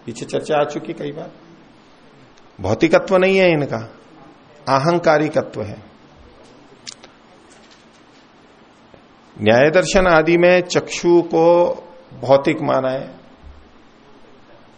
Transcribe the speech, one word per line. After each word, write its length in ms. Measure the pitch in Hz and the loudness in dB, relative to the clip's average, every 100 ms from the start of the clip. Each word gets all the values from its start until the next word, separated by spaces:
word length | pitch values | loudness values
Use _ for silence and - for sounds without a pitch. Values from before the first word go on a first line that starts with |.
| - | -16
पीछे 200 | 113 139 | -14 -8
चर्चा 300 | 127 - 151 | -8 -4 -2
आ 20 | |
चुकी 300 | 147 160 113 | -2 -6 -12
कई 180 | 113 147 | -12 -12
बार। 200 | 147 175 - - - - _ _ _ _ _ - _ - - | -12 -16 -20 -20 -20 -20 _ _ _ _ _ -20 _ -20 -12
भौतिकत्व 560 | 95 113 165 180 - 185 | -6 -2 2 0 2 0
नहीं 200 | 190 190 | 2 2
है 140 | 180 | 2
इनका, 260 | 156 135 113 113 - - - - - _ - - | 2 -2 -6 -10 -20 -20 -20 -20 -20 _ -16 -2
अहंकारिकत्व 920 | 135 151 170 170 151 156 131 - 127 | -2 0 0 2 0 0 -4 -6 -10
है। 220 | 101 107 - _ _ _ - - - - - - - - - _ _ - _ - - - _ _ _ - _ _ _ _ _ _ _ - _ _ _ - | -12 -14 -20 _ _ _ -20 -20 -20 -20 -20 -20 -20 -20 -20 _ _ -20 _ -20 -20 -20 _ _ _ -20 _ _ _ _ _ _ _ -20 _ _ _ -4
न्याय 300 | 104 117 147 | 2 4 4
दर्शन 360 | 170 180 196 185 | 2 2 2 4
आदि 300 | 160 160 170 | 2 4 2
में 240 | 175 180 | 4 2
चक्षु 600 | 175 156 - - 175 175 | 0 -4 -4 -4 2 2
को 440 | 170 165 170 175 175 - - - - - | 2 2 4 4 2 -2 -12 -20 -20 -12
भौतिक 420 | 123 139 165 156 | 2 2 2 -4
माना 280 | 143 131 131 | -2 -2 -2
है, 260 | 131 - - - - - - - - - _ _ - - - - - - | -6 -10 -18 -20 -20 -20 -20 -20 -20 -20 _ _ -20 -20 -20 -20 -20 -20